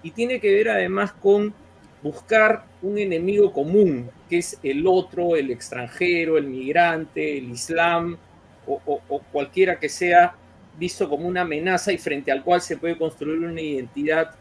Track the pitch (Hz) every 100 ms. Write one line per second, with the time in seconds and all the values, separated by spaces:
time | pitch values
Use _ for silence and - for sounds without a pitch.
0 | 165 226 233 254 208 196 220 202 180 196
1 | 202 - 196 202 208 - - - - _
2 | 147 - - 220 220 220 - - 185 208
3 | 196 165 180 208 196 143 151 196 190 131
4 | 120 - - 175 - - 139 139 180 185
5 | 180 175 175 165 135 120 - 123 120 -
6 | 180 170 160 156 139 131 131 165 170 160
7 | 156 - 156 143 127 120 - 160 170 170
8 | 170 170 - - _ - - 143 - 143
9 | - 139 - 151 143 185 185 175 151 -
10 | 175 175 175 - - - - 156 180 -
11 | 175 143 175 180 175 151 180 180 202 175
12 | 170 143 143 135 175 180 - 160 170 165
13 | 160 - 147 160 170 165 156 135 123 143
14 | 151 160 160 -